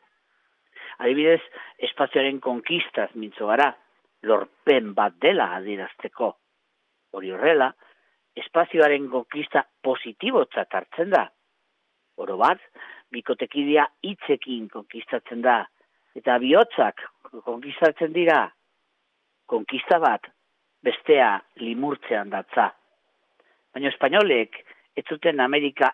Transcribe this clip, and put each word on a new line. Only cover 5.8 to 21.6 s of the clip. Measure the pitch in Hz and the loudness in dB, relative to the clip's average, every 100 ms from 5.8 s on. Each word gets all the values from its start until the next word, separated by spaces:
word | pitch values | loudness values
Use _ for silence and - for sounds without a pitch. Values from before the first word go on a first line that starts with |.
| 92 - - - 110 - _ _ _ _ _ _ _ | -10 -14 -14 -6 -6 -6 _ _ _ _ _ _ _
Hori | 95 95 | -14 -10
horrela, | 92 139 156 131 - _ _ _ _ _ - | -2 2 2 0 -4 _ _ _ _ _ -18
espazioaren | - 165 170 165 151 143 135 | -4 -2 2 4 4 2 -2
konkista | 127 117 147 147 147 - _ | -6 -6 -10 -2 -2 -2 _
positibotzat | 135 127 120 104 220 240 131 - 95 | -4 -4 -8 -8 -2 0 0 -4 -6
hartzen | 98 90 - 185 | -6 -6 -6 0
da. | 170 98 _ _ _ _ _ _ _ _ - | 0 -2 _ _ _ _ _ _ _ _ -12
Oro | 92 95 | -8 0
bat, | 127 185 - - - - _ | 2 0 -6 -20 -20 -20 _
bikotekidea | 120 - 123 123 143 143 147 143 - | -10 -6 -4 -4 -2 2 2 2 -4
hitzekin | 185 190 - 135 - 123 107 | -10 -8 -2 -2 -2 -10 -10
konkistatzen | 107 101 117 - 123 - 120 | -14 -16 -16 -10 -10 -8 -2
da, | 123 131 - _ _ _ _ - | 0 2 -2 _ _ _ _ -6
eta | 127 123 | 0 0
bihotzak | 127 170 233 - 110 - - - - 117 | 4 4 4 2 0 -2 -14 -20 -20 -14
konkistatzen | 123 120 143 135 160 151 160 | -10 -10 -12 0 0 2 -2
dira. | 165 165 147 92 - _ _ _ _ _ _ _ _ - | 0 2 2 0 -6 _ _ _ _ _ _ _ _ -6
Konkista | 117 104 131 - 175 | -6 -4 -8 0 2
bat | 139 107 - _ _ _ _ _ | 4 0 -6 _ _ _ _ _
bestea | 123 - - 147 117 98 - | -6 -2 4 6 6 2 -6
limurtzean | - | -10